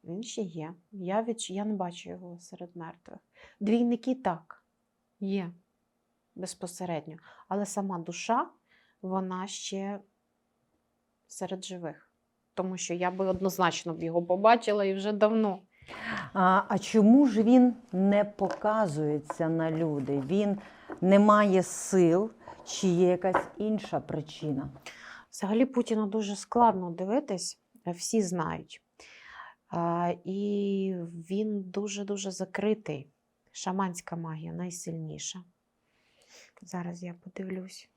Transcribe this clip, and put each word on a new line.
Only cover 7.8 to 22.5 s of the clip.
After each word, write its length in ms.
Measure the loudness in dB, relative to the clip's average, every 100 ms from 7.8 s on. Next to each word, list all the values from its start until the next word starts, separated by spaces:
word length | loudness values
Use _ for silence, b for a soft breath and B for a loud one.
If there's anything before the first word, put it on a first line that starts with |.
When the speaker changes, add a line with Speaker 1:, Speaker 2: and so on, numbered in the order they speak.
| -4 -6
Speaker 1:
душа, 500 | -8 -10 -2 -2 -2 _ _ _ _ _
вона 460 | -6 -4 -4 -6 -8
ще 520 | -10 -8 -6 -6 -10 _ _ _ _ _ _ _ _ _ _ _ _ _
серед 380 | -12 -8 -8 -10
живих. 460 | -10 -10 -12 _ _ _ _ _
Тому 240 | -6 -6 -6
що 160 | -6
я 180 | -2 -2
би 140 | 0 -2
однозначно 680 | 0 -2 2 0 0 -8
б 100 | -6
його 200 | 0 0
побачила 640 | 0 4 6 6 4 0 0
і 80 |
вже 180 | -2 -4
давно. 500 | 2 4 4 0 -2 _ B B B B B B
Speaker 2:
А, 300 | 4 6 6 2
а 100 | -4
чому 480 | 2 6 10 10 8
ж 160 | 4
він 320 | 8 8 8 4 -4
не 340 | 2 4 4 2
показується 1200 | 0 -2 0 0 2 0 0 0 -2 -4 -2 0
на 220 | 2 0
люди? 480 | 0 0 -2 0 -2
Він 400 | 0 0 0 -2 B B B B
не 180 | 6 8
має 440 | 8 8 6 4
сил, 680 | 2 -6 0 6 6 6 0 -8 B